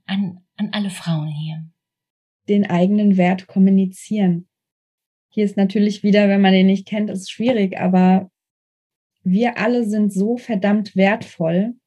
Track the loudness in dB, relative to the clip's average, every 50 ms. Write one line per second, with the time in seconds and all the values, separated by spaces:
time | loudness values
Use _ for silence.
0 | _ -8 -6 -4 -4 -6 -8 -12 _ _ _ -8 -8 -6 -6 -6 -6 -6 -8 -8
1 | -6 -6 -4 -4 -4 -6 -8 -8 -8 -10 -10 -10 -14 -16 _ _ _ _ _ _
2 | _ _ _ _ _ _ _ _ _ -2 0 0 0 0 0 0 2 2 2 2
3 | 2 2 4 4 2 2 0 -2 -6 -4 0 2 4 4 4 2 2 0 -4 -12
4 | -10 -6 -2 0 0 0 0 -2 -6 _ _ _ _ _ _ _ _ _ _ _
5 | _ _ _ _ _ _ _ -2 -2 -2 0 0 -2 0 0 0 0 0 -2 -2
6 | 0 2 2 4 4 4 4 4 4 4 4 4 4 4 2 0 -2 -6 -6 -6
7 | -4 -6 -6 -10 -12 -14 -10 -4 -2 -2 0 0 -2 -2 -4 -4 -2 0 2 4
8 | 4 4 4 2 0 -4 _ _ _ _ _ _ _ _ _ _ _ _ _ _
9 | _ _ _ _ _ -2 0 0 0 -2 -2 -2 -2 -2 0 0 -2 -2 -2 0
10 | -2 0 0 -2 -2 -2 -2 -4 -6 -6 -4 -2 0 0 0 -2 -2 -4 0 0
11 | 2 2 0 -2 -6 -14 -8 -6 -4 -2 0 -2 -2 -4 -6 -12 _